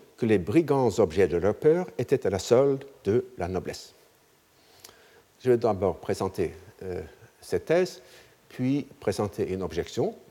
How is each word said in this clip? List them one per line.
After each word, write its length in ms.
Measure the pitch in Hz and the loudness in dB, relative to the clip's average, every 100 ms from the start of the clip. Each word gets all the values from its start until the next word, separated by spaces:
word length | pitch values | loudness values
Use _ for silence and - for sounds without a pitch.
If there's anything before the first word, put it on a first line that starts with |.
| - - | -20 -4
que 80 | 113 | 2
les 120 | 101 | 2
brigands 640 | 85 160 147 139 120 104 | 2 0 2 2 2 2
objets 280 | 92 85 90 | 2 4 2
de 100 | 85 | 2
leur 180 | 95 104 | 0 2
peur 320 | 156 170 175 - | 2 2 -2 -8
étaient 300 | 120 127 95 | -2 0 0
à 20 | |
la 100 | 95 | -2
solde 440 | - 120 139 139 - - | 4 4 4 0 -6 -6
de 220 | 98 95 - - | 0 0 -2 -8
la 100 | 87 | -6
noblesse. 460 | 90 - - - _ _ _ _ _ _ _ _ _ - _ _ _ _ _ | -4 -6 -12 -16 _ _ _ _ _ _ _ _ _ -20 _ _ _ _ _
Je 120 | 127 | 2
vais 60 | 120 | 4
d'abord 400 | 117 95 95 82 | 2 2 0 -2
présenter, 560 | - 98 95 - 80 80 - - | -6 -4 -4 -2 -4 -6 -20 -14
euh, 220 | 95 87 80 - - _ | -10 -10 -10 -18 -20 _
cette 260 | - - - | -6 -6 0
thèse, 360 | 170 180 - - - - _ _ | 0 0 -6 -20 -20 -20 _ _
puis 380 | - 127 143 - - | -4 -2 -2 -4 -6
présenter 480 | 107 95 101 - 85 | -4 -2 -4 -4 -6
une 100 | 95 | -4
objection, 540 | 87 82 76 - 185 220 - | -6 -6 -6 -4 -4 -6 -18